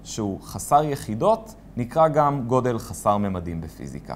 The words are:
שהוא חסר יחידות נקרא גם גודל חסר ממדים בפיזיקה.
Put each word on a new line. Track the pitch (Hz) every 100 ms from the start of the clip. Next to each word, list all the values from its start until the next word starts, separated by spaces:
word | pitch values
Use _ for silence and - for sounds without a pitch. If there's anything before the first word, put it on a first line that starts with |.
שהוא | - - 104 87
חסר | - - - 143
יחידות | 151 139 - 107 175 226 - - - -
נקרא | 120 160 160
גם | 151 143 143 117
גודל | 127 123 113
חסר | - - 110 104
ממדים | 101 92 87 82
בפיזיקה. | 80 - 69 67 -